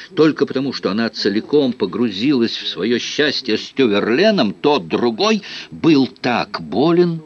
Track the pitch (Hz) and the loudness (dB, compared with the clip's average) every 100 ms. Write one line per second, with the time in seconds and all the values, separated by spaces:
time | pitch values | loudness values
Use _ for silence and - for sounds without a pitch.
0 | - - 156 131 139 131 135 - 95 104 | -6 2 2 2 -2 -2 -6 -4 -4 -2
1 | 113 - 107 101 - 147 135 113 98 101 | -4 -2 -2 -2 0 2 2 0 -4 -2
2 | 120 95 131 135 113 - - - 120 117 | -2 -2 0 2 0 -2 -8 -4 -2 -2
3 | - - 147 - - 107 - - 123 101 | -2 -2 -2 -2 -2 -4 -2 0 2 2
4 | 92 127 214 196 104 90 147 147 160 139 | 2 2 4 4 0 0 0 0 -2 -2
5 | 120 113 208 220 - - - 127 160 143 | 0 0 0 0 -4 -16 -16 -2 2 4
6 | 127 - 131 110 - - 80 90 160 170 | 2 -2 -4 -4 -4 -8 -6 0 2 4
7 | 175 165 | 2 0